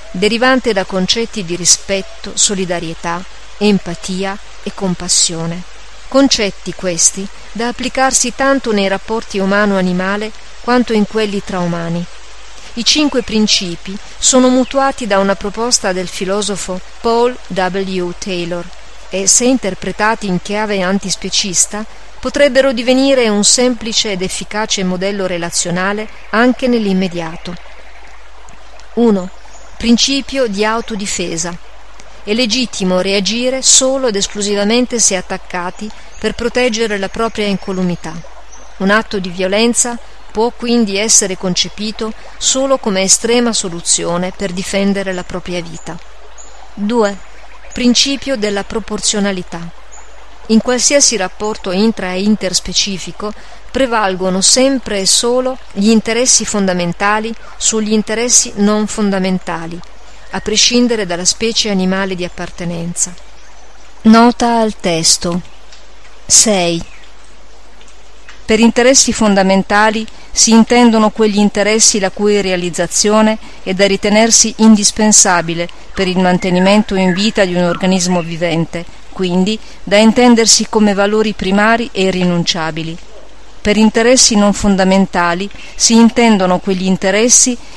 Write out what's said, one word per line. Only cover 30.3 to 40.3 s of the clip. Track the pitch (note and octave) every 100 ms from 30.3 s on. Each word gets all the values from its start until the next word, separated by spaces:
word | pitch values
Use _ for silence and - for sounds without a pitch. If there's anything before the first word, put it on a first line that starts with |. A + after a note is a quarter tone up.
| C4+ A#3+
di | G3
autodifesa. | G#3+ A3+ A3 G#3+ G3+ - F3 E3 F3 E3+ - - - - - - G3+
È |
legittimo | A3+ A#3+ B3 A#3+ - F#3 F#3
reagire | F#3+ G3+ F#3+ A#3 B3+ C4
solo | B3+ - C4 C4+ B3+
ed | G3+
esclusivamente | G3 G#3 G3+ G3+ G3+ A#3+ B3 A#3
se | - F3+
attaccati | - F#3 - F3+ F3 - G#3+ - - -
per | A3 -
proteggere | A#3 B3 B3 A3 A3+ G3+
la | F#3+
propria | A3+ A3+ A3 G#3
incolumità. | F#3+ - F#3 F3+ E3+ D#3+ E3+ - - - - - -
Un | F#3+
atto | G#3+ A3 G3+
di | F#3
violenza | F3 F#3 G3+ A#3 A3+ A#3+ A#3 - - -